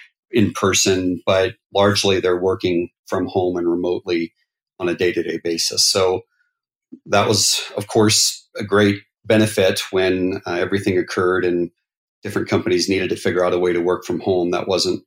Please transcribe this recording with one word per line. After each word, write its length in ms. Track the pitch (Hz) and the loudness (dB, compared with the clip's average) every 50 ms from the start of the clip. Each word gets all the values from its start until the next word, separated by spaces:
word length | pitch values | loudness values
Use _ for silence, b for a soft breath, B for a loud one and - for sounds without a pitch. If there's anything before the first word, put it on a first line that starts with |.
| B B B B _ _ | B B B B _ _
in 200 | - 117 101 - | 0 2 2 2
person, 720 | - - 101 95 90 - - 101 95 92 92 90 90 85 - | 0 0 0 0 2 2 2 2 0 0 0 -2 -4 -4 0
but 280 | 98 95 95 95 92 - _ _ _ - | 0 2 2 2 0 -2 _ _ _ 0
largely 460 | 98 101 104 104 - - 98 98 92 | 2 4 4 4 2 2 2 2 2
they're 220 | 87 90 90 90 | 2 0 0 2
working 480 | 92 95 92 90 - 92 87 85 87 - _ _ _ - | 0 0 -2 0 -2 -2 0 0 -2 -4 _ _ _ -6
from 200 | 98 95 90 87 | -4 -4 -4 -2
home 300 | - 95 90 90 90 87 | -2 -2 0 0 -2 -2
and 120 | 85 85 | 0 0
remotely 640 | 85 87 90 90 90 95 - 92 87 85 82 - _ _ _ _ _ _ _ _ _ - | 0 0 0 -2 -4 -4 -2 -2 -2 -2 -2 -4 _ _ _ _ _ _ _ _ _ -6
on 100 | 92 87 | -4 -4
a 60 | 85 | -2
day-to-day 440 | - 92 87 85 87 80 82 80 82 - | 0 0 0 0 -2 -2 -4 -4 -6 -4
basis. 400 | 85 82 82 - - - - - | -4 -4 -2 -2 -4 -2 0 0
So 380 | - - 101 95 92 92 92 - _ _ _ _ _ _ _ _ _ _ _ _ - - - - - | 2 2 2 2 2 0 -2 -4 _ _ _ _ _ _ _ _ _ _ _ _ -20 -20 -18 -6 0
that 200 | 101 101 104 - | 0 2 2 2
was, 340 | 104 104 - - - - - - - - | 2 0 0 0 -2 -2 -4 -6 -8 -8
of 100 | 104 - | -6 -2
course, 600 | - 113 107 107 104 - - - - - _ _ - - | 2 4 4 4 4 2 0 0 -4 -6 _ _ -12 -10
a 60 | 107 | -4
great 380 | 98 98 104 104 101 101 101 - _ _ _ - | 0 2 4 4 4 2 -2 -6 _ _ _ -2
benefit 560 | 107 110 107 110 110 - 104 95 92 92 - - - | 0 2 2 2 2 2 2 2 2 2 0 -4 -4
when, 500 | 98 92 92 92 92 92 92 92 95 - - 90 | -2 0 0 2 0 0 0 -2 -4 -4 -6 -6
uh, 60 | 87 | -4
everything 440 | 87 92 92 98 98 - 101 92 90 | -4 -2 -2 -2 -2 0 0 0 0
occurred 480 | 85 - - 98 92 90 92 92 90 | -2 -2 -2 0 0 2 2 2 0
and 260 | 87 87 87 87 82 _ _ _ _ _ _ _ _ _ _ | 0 0 0 -2 -4 _ _ _ _ _ _ _ _ _ _
different 280 | - 104 - 196 196 - | -10 -6 -4 -4 -2 -2
companies 400 | 101 92 - - 90 87 85 92 | -2 -2 0 0 0 0 0 0
needed 200 | 98 92 92 87 | 0 0 0 -2
to 60 | - | -4
figure 300 | - - 98 85 90 90 | -4 -2 -2 0 0 0
out 80 | 90 90 | 0 0
a 60 | 90 | 0
way 120 | 90 90 | 0 0
to 80 | 87 87 | 0 0
work 240 | 85 90 90 85 - | 0 0 -2 -2 -4
from 160 | - 90 80 | -6 -6 -4
home. 320 | - 101 92 90 85 87 | -2 0 0 0 0 0
That 160 | 90 87 - 98 | -2 -2 -2 -2
wasn't 360 | 95 87 80 90 85 82 - | 0 0 0 -2 -2 -4 -6